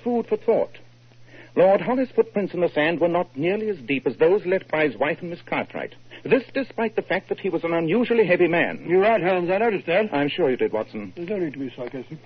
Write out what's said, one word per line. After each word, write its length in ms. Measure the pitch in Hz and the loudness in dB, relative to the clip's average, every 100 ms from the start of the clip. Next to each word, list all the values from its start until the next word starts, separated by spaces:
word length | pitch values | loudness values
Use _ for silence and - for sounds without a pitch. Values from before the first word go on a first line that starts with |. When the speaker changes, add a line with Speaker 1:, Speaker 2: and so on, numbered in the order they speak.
Speaker 1:
food 240 | 233 240 220 | -2 -4 -2
for 100 | 214 | -2
thought. 400 | - 220 - - - - - - - - - - | 0 0 0 -6 -20 -20 -20 -20 -20 -20 -4 4
Lord 260 | 180 196 | 4 4
Hollis' 280 | 180 254 254 - | 2 -2 0 0
footprints 380 | 220 202 180 | 0 -2 -4
in 80 | 170 | -2
the 80 | 170 | 0
sand 300 | - 151 170 | 2 0 2
were 80 | 170 | 2
not 300 | 170 180 131 | 0 -2 -2
nearly 320 | 165 208 214 | -2 0 -2
as 80 | 185 | -6
deep 280 | 117 139 147 | -4 -2 -2
as 100 | 113 | 2
those 280 | 160 202 175 | 4 4 2
left 240 | 185 - | -2 -2
by 160 | 156 151 | 0 0
his 100 | 117 | 0
wife 220 | 143 165 | -2 -4
and 80 | 175 | -8
Miss 120 | 170 - | -12 -6
Cartwright. 480 | 147 - - 64 - - - | -6 -6 -8 -10 -12 -20 -14
This 200 | - 262 247 | 0 0 0
despite 420 | 269 269 - 226 214 | -6 -6 -4 -4 -4
the 60 | |
fact 260 | - 180 - | -4 -4 -4
that 100 | - | -6
he 100 | 190 | -4
was 140 | 165 | -4
an 100 | 170 | -2
unusually 520 | 170 165 208 240 233 190 | -2 0 0 2 2 4
heavy 220 | 175 175 | 4 4
man. 380 | 170 113 82 - | 2 0 -4 0
Speaker 2:
You're 140 | 180 | 2
right, 200 | 202 220 | 4 2
Holmes. 300 | 170 185 175 | 2 0 0
I 60 | 190 | 0
noticed 260 | 233 190 135 | 0 0 0
that. 240 | 175 214 | 0 0
Speaker 1:
I'm 160 | 143 143 | 0 -2
sure 200 | 160 156 | 0 0
you 80 | 123 | 2
did, 140 | 110 | 0
Watson. 420 | 107 107 107 104 127 | -2 -6 -8 -12 -10
Speaker 2:
There's 140 | 175 | -8
no 80 | 208 | -4
need 160 | 165 | -4
to 60 | 135 | -6
be 120 | 135 120 | -10 -8
sarcastic. 420 | 123 135 120 156 | -10 -10 -12 -16